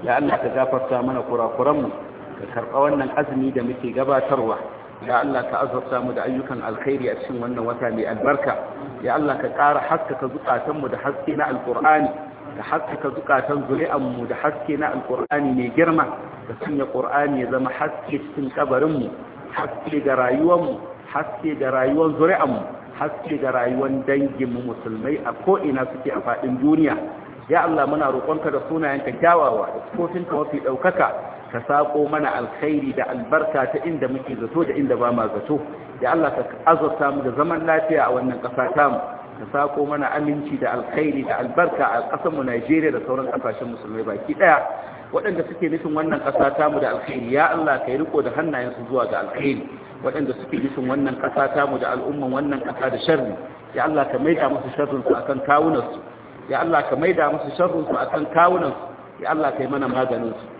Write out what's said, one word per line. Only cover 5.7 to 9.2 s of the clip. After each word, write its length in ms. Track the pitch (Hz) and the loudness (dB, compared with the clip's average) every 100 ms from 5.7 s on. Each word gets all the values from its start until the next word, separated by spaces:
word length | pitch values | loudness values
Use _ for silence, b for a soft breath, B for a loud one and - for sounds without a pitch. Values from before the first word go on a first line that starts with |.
| 127 - 127 | -2 -2 -2
mu 120 | 123 | -2
da 100 | 120 | -2
ayyukan 360 | 127 131 135 123 | -2 -4 -4 -6
alkhairi 440 | 110 107 139 139 117 | -6 -4 -2 0 -2
a 60 | 101 | -4
cikin 200 | - 123 | -6 -6
wannan 240 | 120 120 | -4 -4
wata 280 | 113 120 123 | -4 -2 -2
mai 120 | 113 107 | -2 -4
albarka. 480 | 110 139 143 - - - - - - | 0 2 2 0 -2 -4 -10 -12 -6
Ya 100 | 123 151 | -2 0